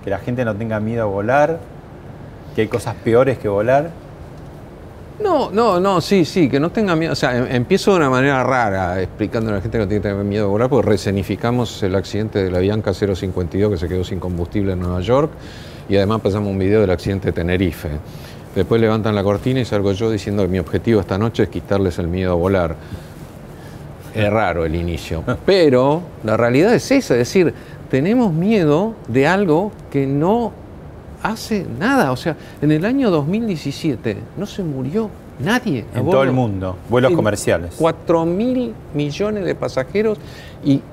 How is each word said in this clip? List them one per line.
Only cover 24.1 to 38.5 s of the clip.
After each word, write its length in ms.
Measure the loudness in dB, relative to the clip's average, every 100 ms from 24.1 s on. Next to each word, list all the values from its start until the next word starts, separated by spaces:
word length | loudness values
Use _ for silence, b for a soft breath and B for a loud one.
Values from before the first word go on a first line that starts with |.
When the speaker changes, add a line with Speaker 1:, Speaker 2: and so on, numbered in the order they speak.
| 0
Speaker 2:
Es 140 | 2
raro 360 | 2 2 0 0
el 100 | -2
inicio, 480 | -2 -4 -6 -6 -4
<laughs> 120 | -2 2
pero 560 | 4 6 6 4 2 -2 -8
la 120 | -2 2
realidad 380 | 4 4 6
es 160 | 4 4
esa, 220 | 0 4
es 60 | 2
decir, 340 | 4 4 2 0 B B -2
tenemos 420 | 0 2 2 2
miedo 640 | 2 2 4 4 4 2 -4 -2
de 200 | 2 4
algo 440 | 4 4 2 0 -6 -6
que 160 | -2 0
no 440 | 0 2 2 0 -8 -18 -18 -18 -18 -18 -6
hace 420 | -6 -6 -4 -4 -4 -2
nada. 320 | 0 2 2
O 60 | 0
sea, 180 | -2 -6 B B
en 100 | 2
el 120 | 2
año 260 | 2 2 2
dos 140 | 2 2
mil 200 | -2 -2
diecisiete 720 | -4 -6 -4 -4 -2 -4 -4 -8 -10
no 80 | -8
se 180 | -6
murió 460 | -6 -4 -2 -2 -4 -8 -18 -6
nadie 460 | -2 0 0 -4 -4
a 60 | -4
Speaker 1:
En 60 | 2
Speaker 2:
bordo. 60 | 4
Speaker 1:
todo 40 |
el 100 | 4
mundo, 420 | 2 0 -2 -4 -6 0
vuelos 220 | 4 4
Speaker 2:
En 40 | 4
Speaker 1:
comerciales. 600 | 2 0 2 0 0 0
Speaker 2:
cuatro 480 | 0 0 0 2 2
mil 480 | 0 0